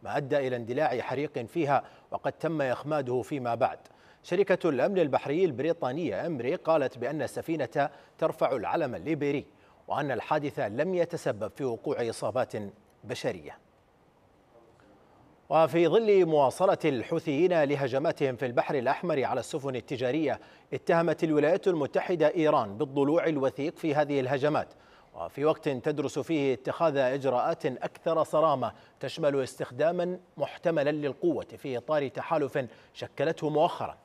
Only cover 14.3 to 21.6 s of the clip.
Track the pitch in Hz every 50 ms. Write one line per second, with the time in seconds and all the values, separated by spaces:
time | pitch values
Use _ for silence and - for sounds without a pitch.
14.3 | _ _ _ _ _ - _ - _ _ - - - _ _ _ _ _ - _
15.3 | _ _ _ _ - 156 160 151 123 170 170 165 147 220 233 214 208 190 185 165
16.3 | 156 147 139 127 120 - 180 196 180 - - 165 139 120 104 - 170 165 - -
17.3 | 143 135 170 185 180 165 151 139 143 139 143 127 110 135 147 165 151 - 151 135
18.3 | 127 117 139 127 120 139 156 - 165 143 117 123 180 - - 175 156 143 123 110
19.3 | 131 131 113 - - 156 131 139 131 123 110 - 151 120 - 123 127 156 160 139
20.3 | 117 - - - - - - _ - 131 - - 175 170 170 170 156 - - 165
21.3 | 156 147 143 147 170 -